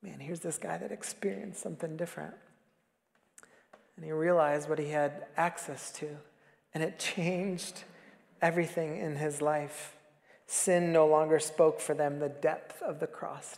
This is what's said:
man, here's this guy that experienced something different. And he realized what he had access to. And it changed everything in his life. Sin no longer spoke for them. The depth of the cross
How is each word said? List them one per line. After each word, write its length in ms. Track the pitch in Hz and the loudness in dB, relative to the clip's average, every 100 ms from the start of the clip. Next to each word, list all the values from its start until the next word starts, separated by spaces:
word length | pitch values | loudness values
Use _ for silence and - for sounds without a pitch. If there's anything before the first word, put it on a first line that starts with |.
man, 160 | 196 143 | -16 -12
here's 220 | 139 170 | -10 -8
this 160 | - - | -6 -6
guy 200 | - - | -6 -6
that 140 | - | -6
experienced 680 | 208 - - 202 196 208 - | -8 -10 -6 -6 -4 -10 -10
something 360 | 196 165 165 160 | -8 -6 -6 -6
different. 380 | 170 - - - _ _ _ _ _ _ _ _ _ _ - _ _ - _ - | -6 -8 -12 -14 _ _ _ _ _ _ _ _ _ _ -20 _ _ -20 _ -14
And 100 | 160 | -4
he 60 | |
realized 580 | 156 170 175 147 147 151 | 0 4 6 6 4 0
what 80 | 156 | -2
he 120 | 147 | 0
had 360 | 151 147 143 - - | 2 0 -2 -8 0
access 540 | 170 - - 131 - | 0 -2 -10 -12 -12
to. 140 | - 156 147 - _ _ _ _ | -10 -10 -12 -18 _ _ _ _
And 100 | 160 | -4
it 160 | 160 - | -4 -4
changed 840 | - - 175 180 196 175 - - - - - - _ - | -6 -2 -2 0 -2 -4 -8 -12 -18 -20 -20 -20 _ 0
everything 560 | 170 165 165 - 160 170 | 2 4 0 0 -4 -4
in 180 | 165 147 | -4 -2
his 260 | 151 147 | -4 0
life. 540 | 147 151 147 - - - _ _ _ - - | 0 0 -2 -10 -16 -18 _ _ _ -20 -6
Sin 480 | - - 175 175 | 0 4 4 6
no 140 | 165 156 | 8 8
longer 320 | 156 156 156 | 8 6 4
spoke 400 | - - 160 156 | 4 6 6 6
for 160 | - 147 | -2 0
them. 240 | 147 143 | 0 0
The 100 | 143 | -4
depth 520 | 139 156 - - - | -2 -2 -2 -8 -10
of 160 | 311 151 | -6 -4
the 80 | 156 | -6
cross 500 | - 165 139 - | -6 -10 -10 -14